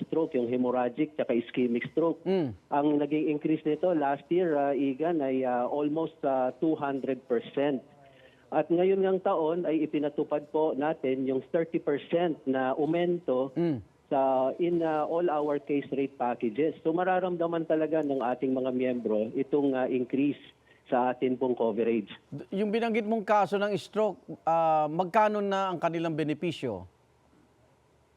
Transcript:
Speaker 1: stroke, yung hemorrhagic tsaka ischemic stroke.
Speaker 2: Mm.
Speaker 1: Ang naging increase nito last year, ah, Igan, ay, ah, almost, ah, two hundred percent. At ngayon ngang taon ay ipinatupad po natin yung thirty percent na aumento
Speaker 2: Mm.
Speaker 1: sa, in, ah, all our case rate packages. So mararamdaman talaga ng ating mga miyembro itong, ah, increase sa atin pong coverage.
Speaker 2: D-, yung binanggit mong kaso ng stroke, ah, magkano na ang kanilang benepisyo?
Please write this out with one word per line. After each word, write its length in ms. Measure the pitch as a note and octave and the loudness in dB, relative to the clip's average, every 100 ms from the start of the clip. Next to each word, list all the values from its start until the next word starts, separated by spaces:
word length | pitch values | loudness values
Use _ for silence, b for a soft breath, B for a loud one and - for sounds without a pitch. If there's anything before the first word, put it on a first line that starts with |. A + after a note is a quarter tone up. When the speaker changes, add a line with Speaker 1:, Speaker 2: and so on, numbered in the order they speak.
Speaker 1:
stroke, 320 | - D#3 D#3+ B2+ | -2 -2 0 0
yung 160 | A#2+ | 0
hemorrhagic 640 | B2+ B2 B2 B2 A#2+ D3+ - | 0 0 2 0 -2 -4 -2
tsaka 160 | A#2+ | 0
ischemic 560 | A#2+ A#2 - B2 A#2 - - | 0 0 0 0 0 -2 0
stroke. 240 | E3 D#3 F#3 | 0 0 0
Speaker 2:
Mm. 240 | F#3+ C#3 G2+ - | 0 0 -6 -4
Speaker 1:
Ang 320 | C#3+ D3 D3 | 0 2 2
naging 320 | C#3+ D3+ D#3 | 0 0 0
increase 320 | D3 D#3+ D#3 | -2 0 0
nito 240 | D3+ D3+ F#3 E3 | 0 0 2 2
last 320 | C#3 D3 - | 0 -2 0
year, 240 | F3 F3 C#3+ | 0 2 2
ah, 160 | C#3+ C3+ | 2 2
Igan, 480 | C#3 B2+ D#3+ E3 | 0 0 0 0
ay, 240 | C3+ C3 B2+ | 0 0 0
ah, 160 | B2 | 0
almost, 560 | B2 D3 D3 D#3 D#3+ - | 0 0 0 -2 -4 -2
ah, 320 | C#3+ C3 B2+ - | 0 2 0 0
two 160 | D#3+ D3+ | 0 0
hundred 480 | C#3+ C#3 B2 B2+ | -2 -4 -4 -4
percent. 560 | - A#2 - - C#3+ C3 - - B B B B B | 0 -2 0 -2 0 -2 -6 -20 B B B B B
At 160 | D3 D3+ | -2 2
ngayon 320 | E3+ F#3 G3 | 2 4 4
ngang 240 | F#3+ F#3+ | 2 2
taon 400 | G3 E3+ D#3 E3+ | 0 0 0 0
ay 160 | E3 D#3 D3+ | 0 0 0
ipinatupad 640 | D3+ C#3+ - D3 D3+ D3 | -2 -2 -2 -2 -4 -2
po 240 | D#3 D#3 C3 | 0 0 0
natin 480 | D3 D#3+ C3 C3 | -2 -2 -2 -2
yung 160 | C3 C3 - | -2 -2 -2
thirty 320 | F3 E3 E3+ | -2 -2 -2
percent 560 | E3 C#3+ - E3+ F3 D3 | -2 -2 0 0 0 -2
na 320 | C3+ C3 C3 C3+ | -2 0 0 0
aumento 800 | D3+ E3+ F3 F3 D#3+ B2+ C3+ D3+ | 0 0 0 0 0 0 0 0
Speaker 2:
Mm. 240 | E3+ C3 - _ - | 0 -2 -8 _ -4
Speaker 1:
sa, 400 | C#3 C3+ C3 C3 C3+ | 0 2 2 0 0
in, 240 | E3+ F3 | 0 0
ah, 240 | D#3+ D#3 D3 | 0 0 -2
all 240 | E3 F3 | 0 0
our 240 | D3+ D3 D3 | 0 -2 -2
case 320 | C#3+ C#3+ C#3 C3+ | -2 -2 -2 -4
rate 240 | C3+ - | -4 -2
packages. 560 | B2 A#2 A#2+ G#2+ D#3 - | -2 -2 -2 0 -2 0
So 80 | D#3+ | -2
mararamdaman 720 | E3 F#3 F#3 F#3 F3 E3+ E3 | 0 2 0 0 -2 -2 -2
talaga 400 | D#3+ D#3+ D#3 D#3+ | 0 0 2 0
ng 160 | D3 C3+ | 0 0
ating 320 | A#2 B2+ C3+ | 0 0 0
mga 160 | C3 C3 | 0 0
miyembro 640 | B2+ B2+ B2 A2+ G#2+ A2 | 0 0 0 0 0 0
itong, 400 | C#3 C3+ D3 C#3 | -2 0 2 2
ah, 160 | C3 B2+ | 2 0
increase 560 | B2+ B2 C3 C#3+ - - _ b b - | 0 0 0 0 -2 -10 _ b b -2
sa 240 | B2+ B2+ B2 | 0 2 0
atin 240 | C3 B2 | -2 0
pong 160 | C3 A#2+ | -2 0
coverage. 560 | A2+ G#2+ A2+ A2+ G2 - - | 0 0 0 0 -2 -12 -14
Speaker 2:
D-, 320 | C#3+ - F#3+ | -14 -8 -4
yung 80 | G#3+ | 0
binanggit 400 | A3 A#3 A3 G#3 | 0 0 -2 0
mong 160 | A3+ | -2
kaso 320 | G3 G#3 F#3+ G3+ | 2 2 4 0
ng 160 | G#3 G3 | 0 -2
stroke, 400 | - G3+ G#3+ F3 - D#3 | -4 -2 -2 -2 -12 -6
ah, 400 | - E3 D#3+ D#3 D3+ | 0 2 4 4 2
magkano 480 | E3 F3+ A3 G#3+ G#3 | 0 2 4 4 2
na 320 | G3+ G3 F#3+ | 0 0 -2
ang 80 | E3+ | -2
kanilang 320 | E3+ E3 E3 | -2 -2 -2
benepisyo? 720 | D#3 D3+ D3 F3+ - C3 F#2+ F#2 _ _ _ _ _ _ _ _ _ _ _ _ | -2 -2 -2 -4 -4 -6 -6 -10 _ _ _ _ _ _ _ _ _ _ _ _